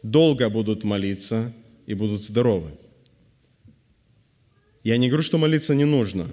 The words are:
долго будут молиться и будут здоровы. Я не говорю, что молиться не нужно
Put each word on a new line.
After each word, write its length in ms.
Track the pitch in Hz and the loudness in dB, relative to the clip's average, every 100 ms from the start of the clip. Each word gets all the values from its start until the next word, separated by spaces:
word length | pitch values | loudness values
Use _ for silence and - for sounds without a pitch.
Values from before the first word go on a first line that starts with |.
долго 460 | 113 143 165 131 117 | 2 4 4 4 0
будут 340 | 107 107 107 | 0 -2 -2
молиться 680 | 107 101 98 98 - 113 117 117 - _ - | -2 -2 -2 -4 -4 -4 -4 -10 -20 _ -10
и 80 | |
будут 300 | 101 107 104 | -4 -4 -4
здоровы. 480 | 104 107 123 98 78 73 - _ _ _ _ _ _ _ - _ _ _ _ _ _ _ _ _ _ _ | -4 0 0 0 -4 -16 -20 _ _ _ _ _ _ _ -20 _ _ _ _ _ _ _ _ _ _ _
Я 140 | 110 117 | -2 2
не 100 | 123 | 2
говорю, 160 | 151 | 2
что 140 | 156 165 | 0 2
молиться 360 | 156 156 151 | 2 2 2
не 120 | 143 147 | 2 4
нужно 420 | 143 104 92 82 | 2 0 -4 -8